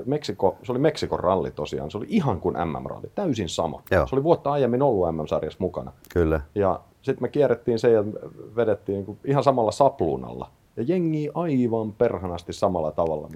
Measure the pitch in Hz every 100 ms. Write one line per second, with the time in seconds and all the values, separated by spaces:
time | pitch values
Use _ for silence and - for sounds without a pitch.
0 | 110 147 - 98 98 - - 123 151 -
1 | 82 80 85 95 67 - 73 69 69 107
2 | - 214 143 92 92 67 85 67 64 60
3 | - - 196 113 82 - 82 67 - 92
4 | 71 131 147 165 143 147 127 123 143 104
5 | 87 80 78 80 78 - 90 76 69 -
6 | - 90 82 78 73 104 98 85 - _
7 | - 131 123 147 135 120 - 117 123 113
8 | 104 - - - - 113 113 104 - 98
9 | 98 104 - 139 135 131 110 - 139 -
10 | 85 67 60 62 - _ _ - 120 185
11 | 165 156 147 160 170 135 123 113 107 104
12 | 120 101 92 85 - 87 98 90 78 78
13 | 85 76 76